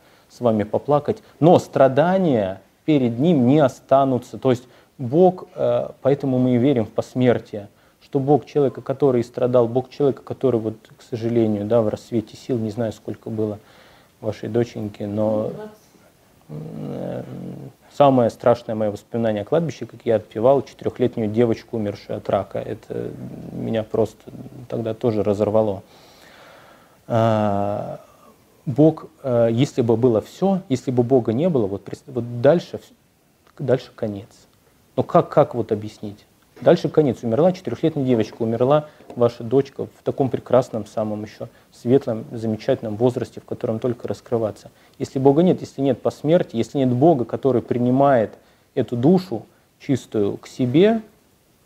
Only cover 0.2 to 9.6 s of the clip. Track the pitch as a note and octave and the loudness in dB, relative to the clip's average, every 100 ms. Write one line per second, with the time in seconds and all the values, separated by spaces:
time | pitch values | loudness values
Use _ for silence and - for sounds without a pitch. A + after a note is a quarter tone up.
0.2 | _ - B2 A2 G#2 A2 - D3 C#3 A2 | _ -4 0 0 0 -2 0 0 0 -6
1.2 | - _ D3+ D#3 - C#3 C3+ C3 E3 F#3+ | -10 _ 6 6 4 2 4 4 2 2
2.2 | F3+ B2 F#2+ G2 - _ - D3+ B2 A#2 | 2 0 -2 -6 -16 _ 0 0 0 0
3.2 | D#3 E3 A#2+ D3 C3+ - - C3+ C3+ B2 | 2 4 4 4 4 0 0 2 4 0
4.2 | - A2 C3 B2 - _ _ - B2+ D3 | -4 -4 0 0 -2 _ _ -12 -2 4
5.2 | F#3 F#3 - D3+ B2+ A#2+ C3+ - C3 C#3+ | 4 2 -8 -4 -2 0 -2 -4 0 0
6.2 | C#3 B2+ B2+ B2 C3 B2+ G#2 - - B2+ | 0 0 2 2 2 2 0 -4 -6 0
7.2 | B2+ A2 - G#2+ G2+ _ _ _ _ C#3+ | 2 2 -2 -12 -14 _ _ _ _ -4
8.2 | C3+ C#3+ - D3 C#3 B2 - B2+ C#3+ B2+ | 2 2 2 0 0 -2 -8 0 2 2
9.2 | A#2 - B2 B2 | -2 -2 2 2